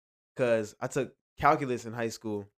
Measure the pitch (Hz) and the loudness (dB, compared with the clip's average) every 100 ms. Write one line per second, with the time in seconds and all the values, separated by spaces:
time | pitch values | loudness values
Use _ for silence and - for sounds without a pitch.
0 | _ _ _ - 127 113 107 - 127 147 | _ _ _ -2 2 2 0 -6 -4 -2
1 | 127 - _ - 147 151 139 123 113 117 | -4 -8 _ 2 4 4 2 -4 -4 -6
2 | 113 110 113 104 98 | -6 -4 -4 -6 -6